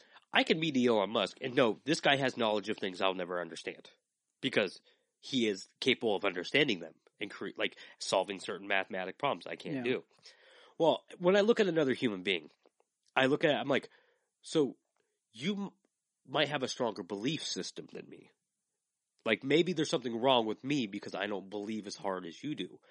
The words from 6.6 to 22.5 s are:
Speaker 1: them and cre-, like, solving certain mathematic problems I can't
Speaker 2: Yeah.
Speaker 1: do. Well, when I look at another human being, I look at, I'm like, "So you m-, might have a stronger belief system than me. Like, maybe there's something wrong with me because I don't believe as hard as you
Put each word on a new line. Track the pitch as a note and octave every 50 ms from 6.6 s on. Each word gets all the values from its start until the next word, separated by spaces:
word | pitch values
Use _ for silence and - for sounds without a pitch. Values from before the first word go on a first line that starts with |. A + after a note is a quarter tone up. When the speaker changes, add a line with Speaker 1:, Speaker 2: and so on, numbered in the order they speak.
| D#3 C#3+ G#2 E2+
Speaker 1:
them | E2 D#2+ D2+ _ _ _ _ _
and | G#2 G2
cre-, | - - G#2+ F#2+ - -
like, | G#2+ - - - - - - -
solving | - - - G2 F#2 F#2+ G2+ F2+
certain | - - G#2 G#2 G2 G2+
mathematic | G2+ F#2+ F#2 - G#2+ F#2 F#2 F#2 F2+ -
problems | - C#3 A#2 E2+ E2 -
I | E2+
can't | - - F2+ C#3+ C3+
Speaker 2:
Yeah. | -
Speaker 1:
do. | C3 B2+ F#2 - _ _ _ _ - - _ _ - - - - - _ -
Well, | E3 D#3 C3 - - - - -
when | F3 F3 F#3+
I | G#3
look | G3+ G#3+ A#3+ -
at | G#3+ F#3
another | E3 D#3+ D3+ C3 A#2
human | - C3+ A#2+ G2+ F#2
being, | F2+ G2+ F#2+ E2 D2+ C#2+ - _ _ _ _ _ _ _ _ _ _ _ _
I | C3 C3
look | C3 D3 C#3+ -
at, | D#3 C#3
I'm | A2 A#2 C#3
like, | D#3+ E3+ - - _ _ _ _ _ _ _ _ _ _ _
"So | - - D#3+ C#3+ A#2 F#2+ - _ _ _ _ _ _ _ _ _ _ _
you | G#2+ C3 F#3 G#3
m-, | G3 G3+ F3+ - _ _ _ _ _ _ _ _ _ _ -
might | C3 C#3+ D3+ C3
have | C#3+ C#3+
a | C3 A#2
stronger | - - B2+ A2+ G2 -
belief | G2 E2+ G#2 G2 G#2 C#3+ E3 - -
system | - - F#2 F2+ - - - D#2+ -
than | - - - -
me. | E2+ - - - _ _ _ _ _ _ _ _ _ _ _ _ _ _ _ _ _ _ _
Like, | A2+ A2 - -
maybe | C3+ C#3+ D#3+ F3 E3+ F3
there's | D3+ D3+ -
something | - C#3+ A#2 B2+ A2+ A2
wrong | A#2 C#3 C3 A#2+ A2
with | A2 G#2 - -
me | C3 D3 C#3+ A#2
because | G2+ G2 G2+ - G#2 -
I | F2+ G2
don't | G#2 G#2 F#2+ F#2+ F#2+
believe | G2 G#2 G2+ G#2+ A2 G#2+ F#2 G2+
as | F#2+
hard | - - G2+ F#2+ F#2 F2+ E2+
as | E2 - -
you | D3